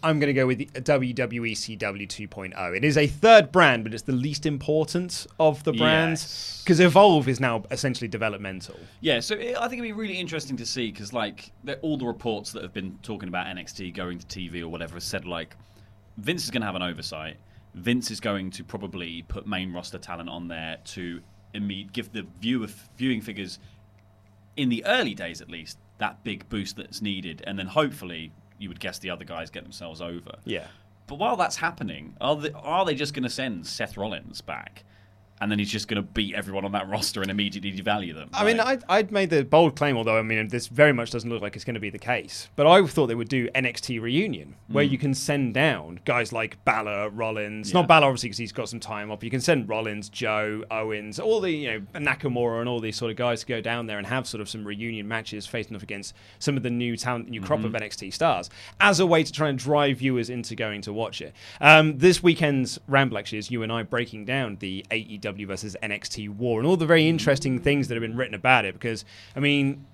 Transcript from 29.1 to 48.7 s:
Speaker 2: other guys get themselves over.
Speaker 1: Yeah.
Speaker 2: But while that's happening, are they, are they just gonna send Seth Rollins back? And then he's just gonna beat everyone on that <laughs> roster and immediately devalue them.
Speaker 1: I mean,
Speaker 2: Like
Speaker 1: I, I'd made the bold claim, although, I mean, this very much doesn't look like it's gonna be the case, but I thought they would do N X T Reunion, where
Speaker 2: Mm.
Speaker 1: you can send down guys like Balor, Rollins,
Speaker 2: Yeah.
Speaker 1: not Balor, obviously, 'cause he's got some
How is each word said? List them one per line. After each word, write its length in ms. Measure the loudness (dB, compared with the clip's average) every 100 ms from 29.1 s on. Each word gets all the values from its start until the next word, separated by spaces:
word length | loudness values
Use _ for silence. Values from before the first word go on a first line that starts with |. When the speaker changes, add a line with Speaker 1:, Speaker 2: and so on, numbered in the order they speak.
Speaker 2:
other 140 | -8 -8
guys 260 | -10 -10
get 100 | -12
themselves 400 | -16 -14 -14 -10
over. 300 | -10 -10 -14 -16
Speaker 1:
Yeah. 220 | -6 -6 -8 -20 -20 _ -16
Speaker 2:
But 140 | -4
while 160 | -2 0
that's 220 | 0 0
happening, 580 | -4 -4 -10 -10 -14 -4
are 160 | 0 0
they, 160 | -2
are 320 | -6 -2 0
they 120 | 2 0
just 180 | -2
gonna 160 | -4 -6
send 380 | -4 -6 -6 -8
Seth 280 | -6 -6 -4
Rollins 460 | -6 -6 -10 -16
back? 420 | -12 -12 -12 -20 -20 -20 -20 _ _ -6
And 120 | -2
then 80 | 0
he's 120 | 0
just 160 | -4 -2
gonna 140 | -4
beat 320 | -2 -2 -2
everyone 320 | -4 -4 -6 -2
on 60 |
that 180 | -2 -2
<laughs> 0 |
roster 320 | -4 -4 -4
and 80 | -4
immediately 420 | -2 -2 -4 -8
devalue 400 | -6 -2 0 -2 -10
them. 120 | -8
Speaker 1:
I 100 | 0
mean, 140 | 2 2
Speaker 2:
Like 240 | 2 0 2
Speaker 1:
I, 80 | 0
I'd 140 | 2
made 180 | 0 2
the 160 | 2 6
bold 300 | 6 6 4
claim, 200 | 0 2
although, 220 | 2 2
I 60 |
mean, 240 | 2 0 0
this 180 | -4 -4
very 280 | 6 6
much 180 | 6 0
doesn't 180 | -4 -4
look 140 | -4
like 120 | -4 -8
it's 80 |
gonna 160 | -8 -6
be 120 | -6
the 80 | -8
case, 500 | -2 -2 -2 -14 -12 4
but 100 | 10
I 180 | 10 8
thought 180 | 4 2
they 80 |
would 160 | 2 0
do 180 | 0 0
N 100 | 0 -2
X 120 | -4
T 200 | -6 -4
Reunion, 560 | 0 0 0 -4 -10 -20 -2
where 160 | 2
Speaker 2:
Mm. 60 | 2
Speaker 1:
you 80 | 2
can 160 | 0
send 400 | 0 0 0 2
down 460 | 2 2 2 -6 -8 0
guys 280 | 0 0
like 240 | -2 -4 -2 0
Balor, 440 | 0 0 -2 -4
Rollins, 600 | -2 -4 -2 -6 -6 0
Speaker 2:
Yeah. 120 | 2
Speaker 1:
not 60 | 8
Balor, 200 | 8 8
obviously, 220 | 4 -4
'cause 80 | -6
he's 120 | -8
got 160 | -6
some 120 | -8